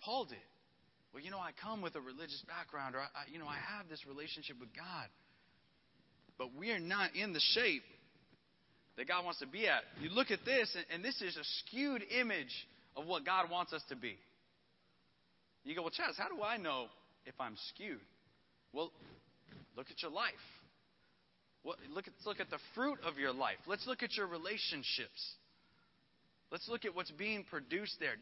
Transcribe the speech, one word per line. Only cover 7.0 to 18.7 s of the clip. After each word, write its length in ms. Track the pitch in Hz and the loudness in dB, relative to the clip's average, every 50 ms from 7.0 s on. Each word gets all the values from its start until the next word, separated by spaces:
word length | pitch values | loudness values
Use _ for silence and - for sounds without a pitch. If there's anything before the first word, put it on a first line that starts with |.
| 190 170 - | 4 4 2
in 180 | 175 208 208 | 2 0 2
the 80 | 170 147 | 4 6
shape 440 | - - - 220 247 214 156 127 - - - - - - - - - - - - _ _ _ _ _ _ - _ _ - - | 6 6 8 8 8 6 6 4 0 -8 -18 -20 -20 -20 -20 -20 -20 -20 -20 -20 _ _ _ _ _ _ -20 _ _ -10 -6
that 100 | 120 131 | -2 0
God 180 | 151 175 180 180 | 2 2 2 2
wants 140 | 175 170 - | 0 -2 -2
to 80 | 139 | -4
be 220 | 131 143 202 220 185 | -4 0 4 6 8
at. 160 | 143 113 - - - - | 8 8 6 2 -6 -4
You 80 | 143 165 | -2 2
look 220 | 185 240 269 - | 4 6 6 6
at 120 | 202 - - | 4 2 4
this, 300 | 240 262 262 226 - - | 6 6 6 6 4 2
and, 100 | 180 165 - | -2 -2 -2
and 120 | 165 170 185 | -2 -2 0
this 180 | 254 262 - | -2 0 0
is 140 | 208 175 170 | 0 -2 -2
a 80 | 160 147 - - - | -2 -2 -2 -2 -2
skewed 420 | - - - 247 285 285 269 240 202 - 220 247 | -4 -2 0 2 2 2 2 0 0 2 2 4
image 460 | 247 226 202 160 135 123 - - - - - - - - - | 4 4 2 0 0 -2 -4 -8 -8 -12 -16 -20 -20 -12 -10
of 100 | 135 151 | -6 -2
what 180 | 170 180 160 139 | 0 0 2 2
God 240 | 170 185 185 175 165 | 4 6 6 6 6
wants 240 | 170 180 175 - | 6 4 4 4
us 100 | 165 151 - - | 0 -2 -2 -4
to 60 | 139 | -4
be. 220 | 123 117 117 98 - - - _ _ _ _ _ _ _ _ _ _ _ _ _ _ _ _ _ _ _ _ _ _ _ _ _ _ | -2 -2 -2 -4 -4 -10 -20 _ _ _ _ _ _ _ _ _ _ _ _ _ _ _ _ _ _ _ _ _ _ _ _ _ _
You 140 | - 135 156 | -6 -4 -2
go, 60 | 180 | 0
"Well, 100 | 330 330 | 0 0
Chaz, 260 | - - 349 277 - - | 0 2 0 0 2 0
how 100 | 202 - | -2 -2
do 140 | 359 302 | 0 0
I 140 | 208 214 233 | 2 2 2
know 300 | 226 180 156 139 131 120 107 - - - - _ _ - | 2 2 2 0 0 0 -4 -8 -16 -20 -20 _ _ -16
if 80 | 135 - - | -10 -4 -4
I'm 160 | 131 117 107 - - - | -4 -4 -4 -6 -8 -10
skewed?" 320 | - - 190 214 143 104 - - - - _ - _ _ _ _ _ _ _ _ | -8 -8 -6 -6 -6 -8 -10 -14 -20 -20 _ -20 _ _ _ _ _ _ _ _